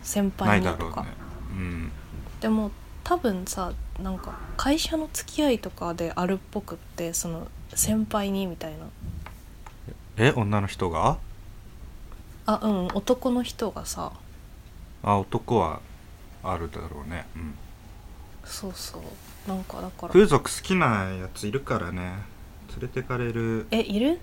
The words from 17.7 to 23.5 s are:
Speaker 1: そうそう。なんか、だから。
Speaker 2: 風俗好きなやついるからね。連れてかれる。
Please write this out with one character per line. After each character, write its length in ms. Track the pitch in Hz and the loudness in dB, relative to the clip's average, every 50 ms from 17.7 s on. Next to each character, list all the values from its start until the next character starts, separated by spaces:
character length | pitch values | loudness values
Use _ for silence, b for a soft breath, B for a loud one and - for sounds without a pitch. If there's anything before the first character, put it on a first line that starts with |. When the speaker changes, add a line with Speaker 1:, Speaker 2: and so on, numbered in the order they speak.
| - - - - - - - - - - - - - - - | -14 -16 -16 -16 -16 -16 -16 -16 -16 -16 -16 -16 -14 -16 -12
Speaker 1:
そ 220 | - - - - 190 | -10 -10 -8 -8 -8
う 60 | 180 | -8
そ 240 | - - - - 165 | -8 -10 -10 -10 -10
う。 500 | 156 160 - - - - - - - 196 | -12 -12 -12 -14 -16 -16 -16 -12 -6 -4
な 60 | 190 | -4
ん 80 | 190 185 | -4 -4
か、 180 | - - - | -6 -8 -8
だ 80 | - 185 | -6 -8
か 180 | - - - - | -8 -8 -8 6
ら。 60 | - | 10
Speaker 2:
風 120 | 180 214 190 | 10 10 10
俗 280 | 151 123 - - - | 10 6 6 2 -4
好 60 | - | -4
き 140 | - - 190 | 0 2 4
な 300 | 185 165 131 113 101 95 | 6 8 6 6 6 4
や 220 | 95 95 92 92 92 - | 2 0 -4 -4 -6 -6
つ 140 | - - 104 | -4 -4 -2
い 40 | |
る 100 | 104 135 | -2 -2
か 180 | 135 - 127 107 | 0 0 0 0
ら 120 | - 85 | 0 -2
ね。 460 | 87 90 90 90 90 98 101 - - - - - - - - - | -4 -4 -4 -4 -4 -6 -8 -10 -12 -14 -16 -16 -16 -16 -14 -12
連 80 | - - | -8 -6
れ 60 | 120 123 | -6 -4
て 160 | - 131 123 | -4 -4 -2
か 140 | - 131 123 | 0 0 0
れ 160 | 123 117 113 | 2 2 2
る。 340 | 117 113 113 | 2 2 2